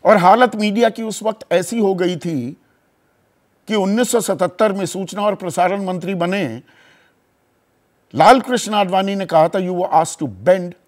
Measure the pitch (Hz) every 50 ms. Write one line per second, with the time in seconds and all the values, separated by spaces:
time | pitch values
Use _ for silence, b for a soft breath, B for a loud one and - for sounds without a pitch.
0 | _ 180 220 196 170 180 208 233 254 233 - 214 214 208 196 226 233 226 220 -
1 | 226 220 196 - 208 220 208 _ - _ 175 180 180 - 233 233 208 190 190 175
2 | 180 170 180 151 - 175 165 135 117 123 165 _ _ _ _ _ _ _ _ _
3 | _ _ _ _ _ _ _ _ _ _ _ _ _ - 214 214 190 190 202 233
4 | 247 240 - 233 - - 190 143 185 175 - - 214 208 196 196 190 165 - 185
5 | 190 170 185 202 208 208 196 202 190 175 - 175 175 185 190 202 196 185 180 180
6 | 160 180 196 175 170 175 190 202 180 123 113 120 b b b b b b b b
7 | b b b b _ _ _ _ _ _ _ _ _ _ _ _ _ _ _ _
8 | _ _ - 123 156 202 254 269 - 254 247 226 - 202 214 208 202 180 185 190
9 | 196 196 202 196 190 165 170 160 156 170 170 196 185 180 185 175 180 - 143 160
10 | 165 - - _ 156 131 98 92 107 175 185 190 175 175 175 _ _